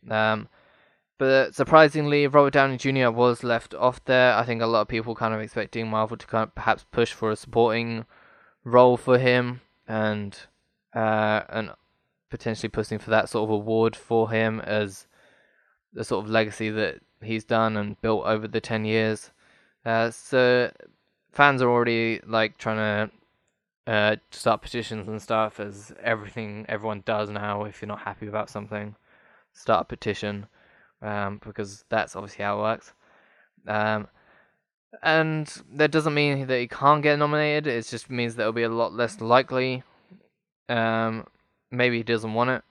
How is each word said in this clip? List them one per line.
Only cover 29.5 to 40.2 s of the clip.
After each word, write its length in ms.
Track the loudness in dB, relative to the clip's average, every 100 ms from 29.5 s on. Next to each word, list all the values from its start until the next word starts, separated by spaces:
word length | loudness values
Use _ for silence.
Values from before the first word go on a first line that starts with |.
start 300 | _ 0 0
a 20 |
petition, 640 | 0 -8 -6 -6 -6 -8 -12 _ _ _ _ _
um, 400 | -8 -6 -6 -8 -14
because 380 | -10 -10 -12 _
that's 280 | -2 -2 -6
obviously 280 | -14 -6
how 140 | -4 -2
it 40 |
works. 300 | -2 -4 -8 _ _ _ _ _ _ _ -6
Um, 400 | -2 0 -2 -6 _ _ _ _ _ _ _ _ -6
and 440 | 0 2 2 -2 -6 -12 -18
that 180 | 0 2
doesn't 220 | 2 0
mean 320 | 0 2 0 0
that 120 | -2
he 80 | -2
can't 360 | 2 4 6
get 160 | 4 2
nominated. 480 | 2 2 2 0 0
It 200 | -4 -4
just 240 | -10 -8
means 240 | -4 -4
that 80 | 0
it'll 100 | -2
be 100 | 0
a 60 | -2
lot 240 | 0 -2
less 280 | 0 -4 -2
likely. 600 | 4 4 4 -2 -2 -4 -10 _ _ -20